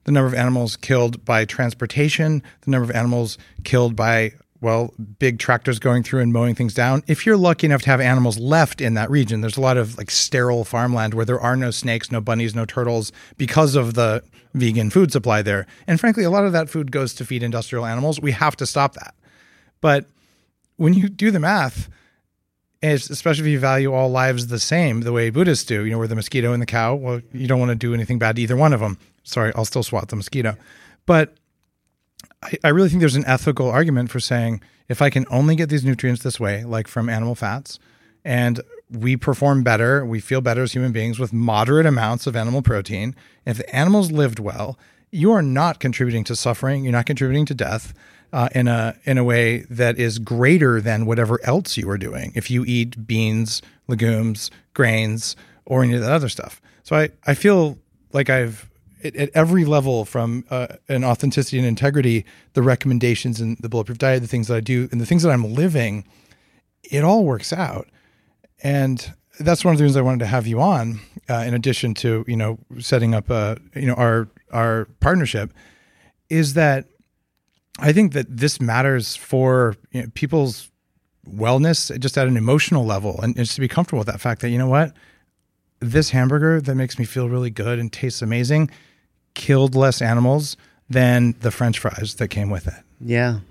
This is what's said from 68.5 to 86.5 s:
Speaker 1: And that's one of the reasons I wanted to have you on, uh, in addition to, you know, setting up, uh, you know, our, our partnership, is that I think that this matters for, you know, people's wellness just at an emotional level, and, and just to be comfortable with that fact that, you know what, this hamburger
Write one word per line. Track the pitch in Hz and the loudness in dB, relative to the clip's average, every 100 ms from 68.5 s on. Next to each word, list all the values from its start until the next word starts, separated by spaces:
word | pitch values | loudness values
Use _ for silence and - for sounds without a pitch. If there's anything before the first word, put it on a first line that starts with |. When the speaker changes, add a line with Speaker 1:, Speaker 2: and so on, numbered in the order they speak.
| _ | _
Speaker 1:
And | 139 143 135 127 - - _ _ | -2 0 0 -2 -8 -18 _ _
that's | 151 170 | 0 2
one | 180 | 4
of | 156 | 4
the | 147 | 4
reasons | 135 | 4
I | |
wanted | 127 127 | 2 0
to | 117 | 0
have | 127 113 | -2 0
you | 113 | 0
on, | 170 165 113 110 - - - | 2 2 -2 -8 -14 -20 -6
uh, | 120 117 | -6 -2
in | 120 | -2
addition | 123 120 123 110 | -2 -2 -2 -2
to, | 120 113 113 | -2 -2 -2
you | 117 | -2
know, | 110 113 _ 120 | -2 -6 _ -14
setting | 120 131 117 113 | -2 0 2 0
up, | - | 0
uh, | 120 104 113 - | -2 -2 -6 -10
you | - 143 | -4 -2
know, | |
our, | 120 120 113 110 _ _ | 0 2 0 -2 _ _
our | 117 113 113 110 _ | -2 -2 -2 -6 _
partnership, | 143 180 139 110 101 - _ _ _ _ _ _ _ | 2 2 0 -4 -6 -10 _ _ _ _ _ _ _
is | 160 147 143 | 0 0 2
that | 151 135 - _ _ _ _ _ _ _ _ - | 2 2 -4 _ _ _ _ _ _ _ _ -2
I | 151 | 2
think | 160 208 | 4 4
that | 139 120 | 2 -6
this | 120 143 - | -2 -2 0
matters | 120 113 135 131 107 - | -2 0 2 0 -2 -10
for, | - 131 131 127 120 104 _ | -4 0 4 4 2 -2 _
you | 127 | -10
know, | 120 | -10
people's | - 143 156 135 107 - _ _ _ _ _ - | -6 -2 0 0 -4 -16 _ _ _ _ _ -16
wellness | 98 113 131 156 160 - 127 | -4 0 4 4 2 -2 -4
just | 131 - | -2 0
at | 131 | 2
an | 120 | 2
emotional | 110 147 - 156 110 | 4 2 4 0 0
level, | 98 104 - | -2 -4 -4
and, | 113 123 | -4 -2
and | 117 | -4
just | - | -2
to | |
be | 131 | -2
comfortable | - 175 135 | -2 -2 -2
with | 107 | -4
that | 104 | -4
fact | 123 113 | -6 -4
that, | 120 | -2
you | 120 | -2
know | 131 | 2
what, | 135 156 - _ _ _ _ _ _ _ _ | 2 0 -4 _ _ _ _ _ _ _ _
this | 120 139 147 | 0 0 2
hamburger | 131 127 147 156 | 2 2 2 2